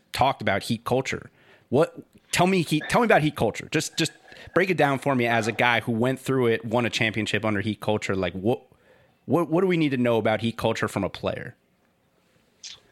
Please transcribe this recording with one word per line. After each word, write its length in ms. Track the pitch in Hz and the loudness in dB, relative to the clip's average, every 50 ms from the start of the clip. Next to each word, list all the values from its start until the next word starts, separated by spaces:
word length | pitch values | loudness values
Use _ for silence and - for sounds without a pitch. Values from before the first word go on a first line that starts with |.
| _ - - | _ -10 0
talked 260 | - 127 139 131 - | 2 2 2 2 0
about 220 | 113 104 98 101 - | -2 -2 -2 -2 -2
Heat 220 | - 120 107 - | -2 -4 -4 -2
culture. 460 | - 123 131 131 - - - - - _ _ _ _ - _ _ - | -2 -2 -2 0 -2 -6 -8 -10 -16 _ _ _ _ -20 _ _ 0
What, 300 | 113 139 165 - - - - _ _ - _ - | 2 2 2 2 -2 -14 -20 _ _ -20 _ -6
tell 160 | - - 175 | 0 2 2
me 160 | 185 190 185 151 | 4 4 2 2
Heat, 220 | - 160 151 - - | 2 0 -2 0 0
tell 140 | - 208 240 | 0 2 4
me 40 | |
about 140 | 214 214 165 | 6 4 4
Heat 160 | 147 151 - | 4 2 0
culture. 320 | - 123 107 - - - - | 0 -2 -2 -2 -4 -10 -4
Just, 260 | - 156 - - - - | -2 -2 -2 -2 -2 -2
just 140 | 160 - - - _ - - - - - - | -2 -2 -4 -10 _ -20 -20 -20 -14 -2 0
break 160 | 165 190 190 | 0 2 2
it 60 | 180 | 2
down 220 | 151 147 143 139 131 | 2 2 2 2 0
for 160 | - 143 135 | 0 0 0
me 120 | 123 120 | 2 2
as 200 | 117 117 117 107 | 2 2 2 0
a 60 | 117 110 | 0 0
guy 280 | 117 123 120 117 113 | 2 2 4 2 2
who 120 | - - 117 | 0 -2 0
went 280 | 110 120 127 135 123 | 0 0 0 0 -2
through 260 | - - 135 131 123 117 | -2 -2 0 2 2 2
it, 160 | 113 110 - | 2 0 -2
won 220 | 110 107 123 120 | -2 0 0 0
a 40 | 110 | 0
championship 540 | - - 120 110 95 113 104 - - 104 110 | 0 0 0 0 0 -2 -4 -2 -2 -2 0
under 160 | 110 107 98 | 0 -2 0
Heat 200 | 95 110 104 - | -2 -2 -4 -4
culture. 340 | - - 107 104 - - 101 | -2 -2 -2 -2 -2 -4 -2
Like, 180 | 95 92 87 82 | -2 -2 -4 -4
what, 280 | 92 92 110 127 - - _ _ _ _ _ _ _ _ _ _ _ - | -2 0 0 -2 -2 -4 _ _ _ _ _ _ _ _ _ _ _ -6
what, 240 | - 127 170 170 135 | -2 0 0 0 0
what 120 | 156 175 196 | 0 0 2
do 40 | |
we 100 | 185 180 | 2 2
need 140 | 165 156 143 | 2 0 0
to 60 | 131 | 0
know 200 | 123 123 120 117 | 0 0 2 2
about 240 | 113 104 113 110 101 | 2 2 0 0 0
Heat 160 | 110 117 - | -2 -4 -4
culture 320 | - - 113 113 - - 107 | -2 -2 -2 -2 0 -4 -4
from 160 | - 107 95 | -2 -2 -4
a 40 | 85 | -4
player? 460 | - - - 95 - - - - - _ _ _ _ _ _ _ _ _ _ _ _ _ _ _ _ _ _ _ _ _ - - - - _ _ | -6 -4 -6 -6 -6 -6 -10 -14 -16 _ _ _ _ _ _ _ _ _ _ _ _ _ _ _ _ _ _ _ _ _ -20 -20 -20 -20 _ _